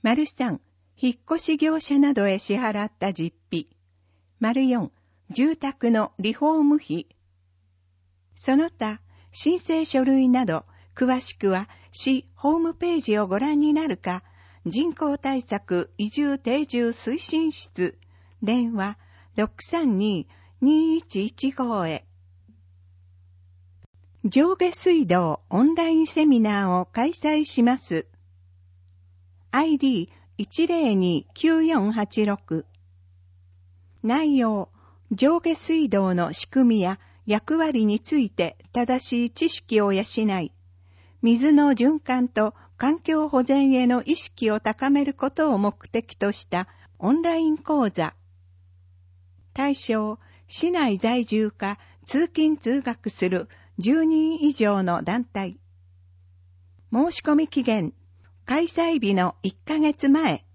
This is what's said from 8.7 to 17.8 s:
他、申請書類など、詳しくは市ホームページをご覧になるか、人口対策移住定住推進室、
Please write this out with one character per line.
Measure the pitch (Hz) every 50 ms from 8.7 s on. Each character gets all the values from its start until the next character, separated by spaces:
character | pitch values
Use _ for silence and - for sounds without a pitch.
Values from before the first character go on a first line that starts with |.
他、 | _ _ 226 214 214 214 _ _ _ - _ _
申 | - - - 294 339 359
請 | - - 330 320 320
書 | - - 269 262
類 | 254 269 269 262 254
な | 247 254 254 190
ど、 | 160 156 - _ - - - _ _
詳 | - 254 247 254 254
し | 254 - - _
く | - 196
は | 185 185 196 - - - - -
市 | - - - 262 269 262 - _ _
ホ | - - 285 311
ー | 339
ム | 330 330 330
ペ | - - 349 339
ー | 320
ジ | 254 - 208 208
を | 208 185
ご | 285 -
覧 | 262 294 302 294
に | 294 302 294
な | 302 320 311
る | 233 -
か、 | - 190 180 180 _ _ _ _ _ _ _ _ _
人 | 170 165 226 311 349
口 | 311 - 320 294 285 285
対 | - 269 269 262 240
策 | - - 202 - - 180 175 175 - _ _
移 | 208 208
住 | - - 294 285 277 269
定 | _ 233 240 294 302
住 | - - 240 240 233
推 | 233 - - 220 254 339
進 | - - - 320 330 320
室、 | 294 - - - _ -